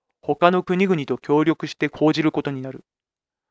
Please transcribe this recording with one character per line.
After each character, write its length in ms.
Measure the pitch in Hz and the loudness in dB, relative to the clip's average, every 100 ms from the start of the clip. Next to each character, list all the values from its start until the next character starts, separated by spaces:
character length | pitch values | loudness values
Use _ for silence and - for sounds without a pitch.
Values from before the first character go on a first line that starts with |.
| _ _ | _ _
他 280 | - 147 175 | -6 2 4
の 120 | 185 | 4
国 240 | 175 180 190 | 0 0 2
々 180 | 165 | 0
と 140 | 135 123 | -2 -6
協 260 | - 156 | 0 2
力 220 | 160 156 156 | 2 -2 -8
し 80 | |
て 160 | - 147 | -6 -6
講 220 | - 151 | 0 2
じ 80 | 156 | 2
る 100 | 151 | 0
こ 100 | 151 | -2
と 80 | 143 | -6
に 120 | 135 | -8
な 80 | 131 | -10
る。 100 | 143 _ _ _ _ _ _ _ | -16 _ _ _ _ _ _ _